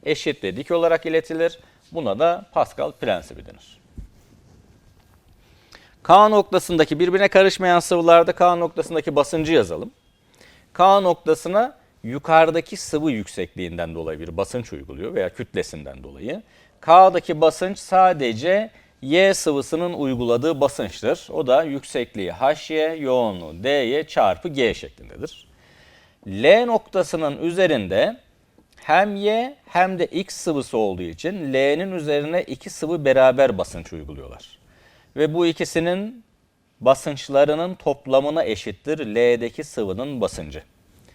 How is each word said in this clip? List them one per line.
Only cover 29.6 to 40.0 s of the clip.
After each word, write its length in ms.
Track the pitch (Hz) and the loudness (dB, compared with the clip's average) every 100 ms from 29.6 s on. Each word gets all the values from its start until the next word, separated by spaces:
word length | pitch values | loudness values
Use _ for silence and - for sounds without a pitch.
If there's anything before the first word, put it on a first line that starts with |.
| _ | _
hem 340 | 175 185 185 | 0 0 0
de 60 | 170 | -4
X 300 | 170 196 - | -4 -8 -8
sıvısı 420 | - 147 120 120 | -4 -4 -2 -2
olduğu 240 | 104 92 | -2 -4
için 520 | 87 82 165 196 143 | -8 -8 -8 -6 -4
L'nin 380 | 131 139 151 196 | 0 2 0 -4
üzerine 520 | 185 147 147 147 175 | -6 -4 -4 -2 -4
iki 260 | - 127 147 | -6 -12 -14
sıvı 360 | - 156 170 139 | -10 -6 -2 2
beraber 520 | 131 131 127 135 98 | 6 6 6 2 2
basınç 360 | 90 87 82 | -6 -10 -14
uyguluyorlar. 680 | 82 73 71 64 - - _ _ _ _ _ _ 131 | -14 -14 -16 -16 -20 -20 _ _ _ _ _ _ -2
Ve 180 | 151 | -2
bu 120 | 165 170 | 0 0
ikisinin 800 | 160 170 165 170 185 214 247 _ _ _ _ _ - | -2 -4 -2 -2 -4 -8 -14 _ _ _ _ _ -2
basınçlarının 920 | 123 135 151 139 - 139 143 151 180 185 | 2 2 0 -10 -2 2 2 2 -4 -6
toplamına 680 | 156 139 131 135 143 160 | -4 -4 0 0 2 -2
eşittir 560 | 175 104 117 98 139 156 120 107 | -2 -4 -8 -10 -6 -6 -4 2
L'deki 480 | 120 120 117 - | 2 2 -2 -10
sıvının 580 | 147 - 101 92 | -12 -6 -6 -6